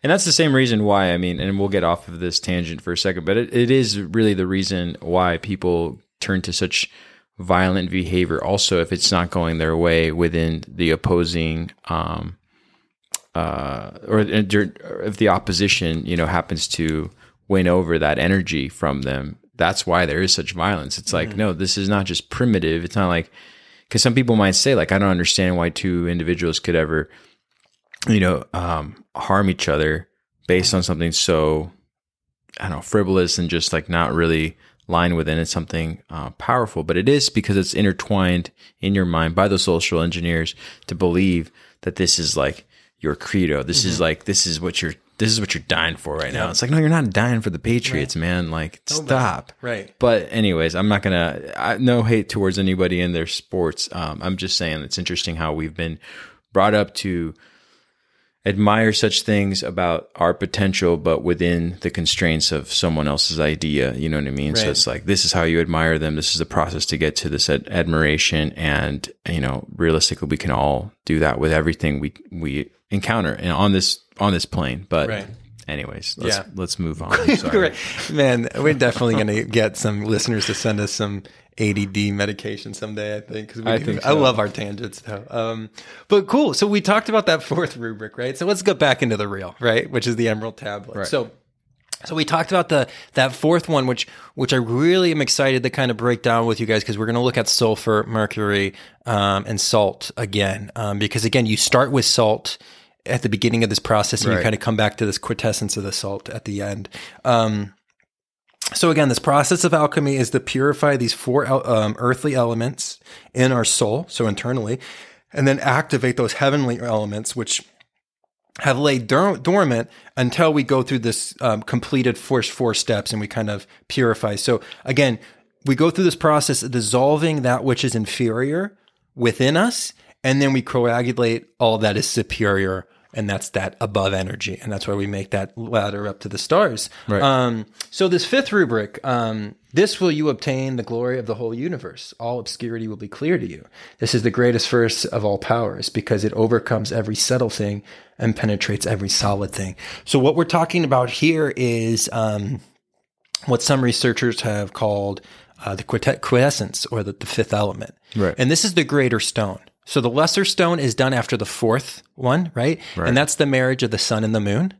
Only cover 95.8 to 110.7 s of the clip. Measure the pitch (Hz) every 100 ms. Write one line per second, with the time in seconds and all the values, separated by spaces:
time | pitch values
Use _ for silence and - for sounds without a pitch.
95.8 | 131 110 120 117 123 117 117 110 113 110
96.8 | - 104 110 117 123 120 113 - 113 107
97.8 | - 107 107 113 107 - 104 101 98 -
98.8 | - _ - 107 101 98 101 107 - 113
99.8 | 101 - - - 113 104 98 98 101 -
100.8 | 107 101 104 - 113 131 110 104 - 127
101.8 | 135 131 113 - 110 113 - - - -
102.8 | _ _ - 123 117 101 120 113 113 104
103.8 | - 107 104 107 104 110 110 107 - 110
104.8 | 107 - 110 98 - 117 113 104 104 -
105.8 | 98 - 98 98 - 110 - 101 101 101
106.8 | 98 - - - 131 120 113 104 101 _
107.8 | _ _ _ _ _ _ _ _ - -
108.8 | 170 156 143 117 - 139 139 180 175 160
109.8 | 151 - 143 139 120 131 - 131 139